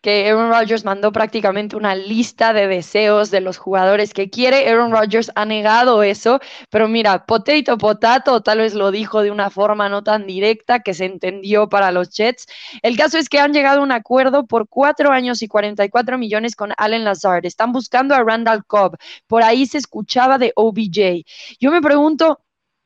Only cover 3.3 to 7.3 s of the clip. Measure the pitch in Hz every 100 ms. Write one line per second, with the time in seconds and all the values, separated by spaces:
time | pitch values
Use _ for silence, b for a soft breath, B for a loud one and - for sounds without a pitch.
3.3 | 190 185 180 - 190 185 208 208 - 196
4.3 | 220 247 269 269 226 240 226 214 214 233
5.3 | - 208 214 208 226 247 226 208 202 226
6.3 | 262 B B B 214 220 226 214 185 -